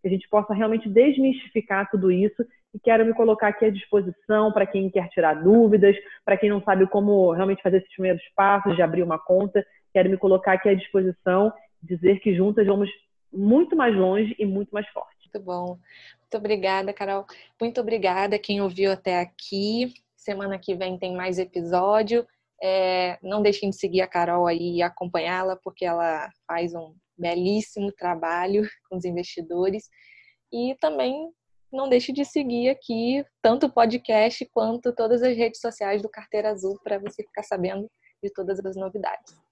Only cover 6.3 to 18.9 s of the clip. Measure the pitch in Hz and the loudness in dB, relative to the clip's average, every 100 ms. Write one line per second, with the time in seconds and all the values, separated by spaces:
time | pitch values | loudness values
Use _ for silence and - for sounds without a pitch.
6.3 | 196 208 208 196 190 190 202 202 202 185 | 2 2 0 0 2 4 4 2 4 4
7.3 | 165 190 196 - 185 185 - 185 175 - | 2 0 0 2 0 0 -4 -2 -2 -4
8.3 | - 196 202 202 175 165 180 170 160 - | 2 4 4 2 2 2 2 -2 -4 2
9.3 | 185 196 202 - _ _ 190 185 185 196 | 2 2 -2 -2 _ _ 2 2 2 4
10.3 | 185 190 185 208 196 - 196 185 175 - | 2 4 2 2 0 0 0 0 -2 0
11.3 | 185 214 - _ _ 165 175 180 196 220 | 2 2 -2 _ _ -8 0 2 2 0
12.3 | 180 196 208 196 202 202 - _ _ _ | 2 2 2 2 0 -2 -8 _ _ _
13.3 | 190 202 262 349 330 247 202 185 196 220 | -2 4 4 4 2 2 4 2 0 -2
14.3 | 233 208 190 202 208 208 - - _ _ | -4 -4 -4 -4 -8 -8 -12 -14 _ _
15.3 | 208 185 175 180 180 _ - - _ _ | -16 -10 -8 -8 -12 _ -20 -20 _ _
16.3 | 220 208 208 190 190 196 202 196 196 196 | -8 -4 -2 0 -2 -4 -6 -6 -6 -8
17.3 | - - _ 233 240 220 220 185 180 202 | -20 -20 _ -6 -4 -4 -2 0 0 -2
18.3 | 208 208 202 196 180 196 | -4 -4 -2 -2 0 0